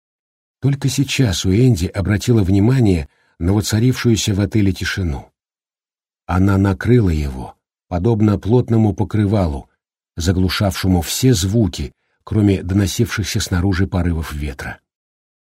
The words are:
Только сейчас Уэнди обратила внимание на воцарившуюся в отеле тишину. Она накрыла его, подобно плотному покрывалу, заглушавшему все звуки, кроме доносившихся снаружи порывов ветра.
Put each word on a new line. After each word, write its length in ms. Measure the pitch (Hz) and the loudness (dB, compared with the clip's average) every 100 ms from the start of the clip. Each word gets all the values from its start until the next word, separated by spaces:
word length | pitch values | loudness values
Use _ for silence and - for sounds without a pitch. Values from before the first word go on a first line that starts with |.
| _ _ _ _ _ _ | _ _ _ _ _ _
Только 280 | 131 139 135 | -2 0 -2
сейчас 560 | - 135 - 120 85 | -2 -2 0 0 0
Уэнди 420 | 95 98 127 92 87 | 0 4 4 2 -2
обратила 560 | 101 87 104 - 117 | -2 -2 0 2 2
внимание 680 | 90 98 110 135 107 87 69 _ _ - | 2 2 4 4 2 2 -2 _ _ -4
на 140 | 85 | 0
воцарившуюся 840 | 107 - 110 127 127 120 110 - | 0 0 0 0 0 2 2 0
в 60 | 98 | -2
отеле 320 | 98 110 98 | 0 0 0
тишину. 580 | 90 98 - 87 69 - _ _ _ _ _ _ _ _ _ - | -2 -4 -4 -4 -6 -10 _ _ _ _ _ _ _ _ _ -4
Она 320 | 92 98 95 | 0 2 2
накрыла 520 | 98 95 - 123 95 | 2 0 2 4 4
его, 440 | 78 71 64 60 - _ _ - | 0 -4 -8 -14 -20 _ _ -8
подобно 500 | 87 110 110 107 95 | -2 0 2 2 0
плотному 560 | 98 123 127 113 107 | 2 0 2 2 2
покрывалу, 720 | 90 92 107 101 107 85 67 - _ _ _ _ - | 0 -2 0 0 0 -2 -4 -12 _ _ _ _ -4
заглушавшему 840 | 82 92 92 - 101 - 95 90 | 0 0 0 0 -2 -2 0 0
все 320 | 80 - 131 | -2 0 2
звуки, 580 | 101 92 117 98 - 65 - _ _ | 2 0 0 0 -2 -10 -12 _ _
кроме 380 | - 110 101 92 | -4 2 2 2
доносившихся 760 | 92 98 98 - 113 - 85 101 | 0 0 0 -2 -4 -4 -4 -6
снаружи 480 | - 90 98 90 95 | -2 -2 0 0 -2
порывов 460 | 92 85 82 78 | -2 -2 -4 -6
ветра. 480 | 73 73 69 - - _ _ _ _ _ _ _ | -8 -8 -10 -12 -14 _ _ _ _ _ _ _